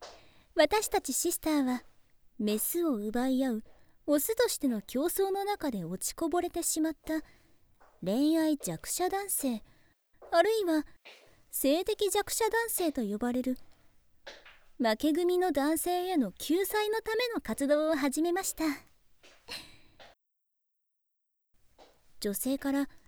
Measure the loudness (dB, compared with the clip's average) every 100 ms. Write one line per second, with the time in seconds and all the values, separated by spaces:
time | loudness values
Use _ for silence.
0 | -20 -20 -20 -20 _ 2 4 4 2 -2
1 | 0 -2 -2 0 0 2 2 -2 -6 -20
2 | _ _ -20 -4 -2 0 -2 0 0 0
3 | -2 0 0 2 0 -2 -6 -20 -20 _
4 | 0 2 2 0 0 2 -2 -2 -4 -2
5 | 0 0 0 0 -2 -2 -2 -4 -6 -6
6 | -6 -4 -2 0 -2 -4 -4 0 -2 -2
7 | -4 -4 -6 -20 _ _ _ _ -20 -10
8 | -2 2 4 4 2 0 -2 -8 -6 -2
9 | 0 -2 -2 -2 -2 -4 -8 -20 _ _
10 | _ _ 0 4 4 4 2 2 0 -12
11 | -20 -20 -20 -20 -10 0 2 2 2 0
12 | 0 0 -2 0 2 2 0 0 0 0
13 | -4 -2 -2 -2 -2 -4 -8 -20 -20 _
14 | _ _ -20 -20 -20 -20 -20 -2 0 2
15 | 2 2 2 2 2 2 2 0 0 -2
16 | 0 0 0 -4 -2 0 2 0 0 -2
17 | -2 -2 -2 -4 -6 -4 2 2 2 0
18 | 0 0 0 0 -4 -2 -2 -2 -10 _
19 | _ _ -20 -20 -16 -16 -16 -20 -20 -20
20 | -20 _ _ _ _ _ _ _ _ _
21 | _ _ _ _ _ _ _ _ -20 _
22 | _ -8 -6 -4 -2 -2 0 0 -2 -6